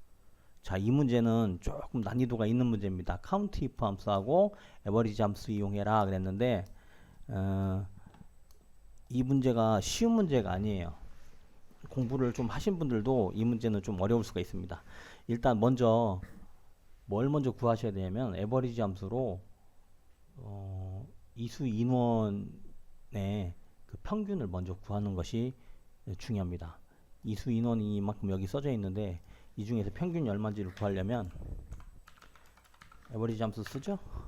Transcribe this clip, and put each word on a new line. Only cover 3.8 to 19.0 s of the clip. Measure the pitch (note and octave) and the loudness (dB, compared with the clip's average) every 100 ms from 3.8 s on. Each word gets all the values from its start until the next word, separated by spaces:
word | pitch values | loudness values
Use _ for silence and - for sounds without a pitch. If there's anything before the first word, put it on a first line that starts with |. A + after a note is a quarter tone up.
함수하고 | A2 G2+ G#2 G2 G#2+ E3+ G#3 G3+ - - G2+ | -2 -2 0 0 4 4 4 0 -18 -8 2
에버리지 | A2 A2+ G#2+ | 4 4 2
함수 | G#2 G2 - | 0 0 -2
이용해라 | G2+ G2 G2+ G#2 A2 F#2+ | -2 0 0 4 4 4
그랬는데, | F#2+ F#2+ G2 B2 G2+ G2 - - - - - - | 2 0 2 2 2 -2 -12 -20 -20 -20 -16 -6
어, | G2+ F#2+ F#2+ F#2+ F#2+ F#2 - - - - - - - - - - - - | -2 0 2 0 0 -4 -10 -18 -20 -20 -20 -20 -20 -20 -20 -20 -18 -4
이 | B2+ | 0
문제가 | B2+ C#3 B2+ A#2 A2 G#2+ | 4 4 6 6 6 4
쉬운 | - - A#3 | 2 2 4
문제가 | A3+ F3+ C3 F#2+ | 6 6 4 2
아니에요. | F#2 G#2+ F#2+ E2 - - - - - - - - - - | 0 0 0 -4 -8 -12 -14 -16 -16 -20 -20 -20 -16 -6
공부를 | C3+ A#2+ C3 A#2+ | -2 0 2 2
좀 | A#2+ A#2 | 2 -2
하신 | - G#3 F3 | 0 0 0
분들도 | D3 A2+ A#2 C3 F#2 G#2+ | 0 2 2 4 2 2
이 | |
문제는 | A2+ A2+ A#2 G2+ | 2 2 2 0
좀 | A2+ F2+ | -2 0
어려울 | G2+ A#2 | 4 2
수가 | G#2 F2+ | 2 -4
있습니다. | F2+ F#2 F2+ - - - - - - | -4 -6 -8 -10 -14 -18 -18 -10 -4
일단 | A#2 C3 A2 | 2 4 4
먼저 | A#2+ B2+ A#2 A2+ A2 F#2 - - - - - - - - - | 4 6 6 6 4 0 -6 -14 -18 -20 -20 -20 -20 -20 -4
뭘 | G2+ C3+ | 0 2
먼저 | D3 C3 | 2 0
구하셔야 | - A#2+ A2+ A2+ | 2 2 2 0
되냐면 | F#2+ F#2 G#2+ B2 F2 | -2 -2 -2 -2 -2
에버리지 | G#2+ C3 B2+ A#2 | 0 0 0 0
함수로, | G2+ F2+ | -2 -2